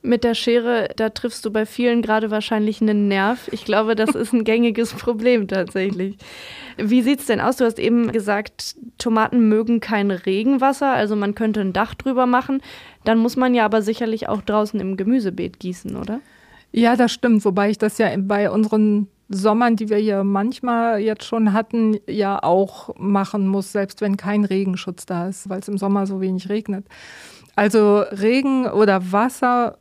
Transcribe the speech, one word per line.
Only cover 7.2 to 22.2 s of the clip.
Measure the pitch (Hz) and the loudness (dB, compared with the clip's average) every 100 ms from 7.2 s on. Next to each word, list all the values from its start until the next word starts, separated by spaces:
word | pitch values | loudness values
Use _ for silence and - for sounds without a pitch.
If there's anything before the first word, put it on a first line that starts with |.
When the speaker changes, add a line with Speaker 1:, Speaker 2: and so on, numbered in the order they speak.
Speaker 1:
denn | - 214 | 0 0
aus? | 226 262 | 0 2
Du | |
hast | 233 220 | 0 0
eben | - 240 226 | 0 2 2
gesagt, | 226 202 208 208 - - - 240 _ | -2 -2 -4 -4 -12 -14 -14 -20 _
Tomaten | 247 220 220 247 220 | -2 0 2 4 4
mögen | 214 226 233 | 4 2 -2
kein | - 214 202 | 0 0 0
Regenwasser, | 180 190 190 226 269 269 277 277 | -2 -2 0 0 2 2 0 0
also | 247 208 208 | 0 0 0
man | 202 | -2
könnte | 208 226 214 | -2 -2 -2
ein | 190 | -2
Dach | 180 226 | -2 -4
drüber | - 269 254 | -4 -2 0
machen. | 254 247 254 277 - - - - | 2 0 0 -6 -6 -20 -20 -6
Dann | - 226 | 0 2
muss | 233 | 2
man | 254 254 | 2 2
ja | 240 | 2
aber | 214 220 | 2 2
sicherlich | 202 220 226 220 - | 0 -4 -4 -4 -4
auch | 208 | -4
draußen | - 214 208 214 | 0 0 0 -2
im | 190 | -4
Gemüsebeet | 190 196 254 196 180 175 - | -2 0 0 0 -4 -8 -8
gießen, | 180 180 - - | -10 -10 -10 -10
oder? | 196 233 - _ _ - _ | -8 -10 -12 _ _ -20 _
Speaker 2:
Ja, | 226 233 | 2 2
das | 247 240 | 4 2
stimmt. | - 247 220 | 2 2 4
Wobei | 202 185 202 | 4 2 0
ich | 208 | 0
das | 214 - | -2 0
ja | 214 202 | 0 0
bei | 190 202 208 | 0 0 2
unseren | 214 214 214 214 208 202 _ _ | 0 2 2 2 2 -2 _ _
Sommern, | 196 208 214 240 | 0 2 2 2
die | 226 214 | 0 0
wir | 208 | 0
hier | 214 196 | 2 0
manchmal | 196 196 220 262 247 233 233 214 | 0 0 -2 -4 -2 0 0 0
jetzt | 220 214 | -2 -4
schon | - 226 214 | -4 0 2
hatten, | 208 226 233 220 208 - | 2 0 0 0 0 -4
ja | 208 | -2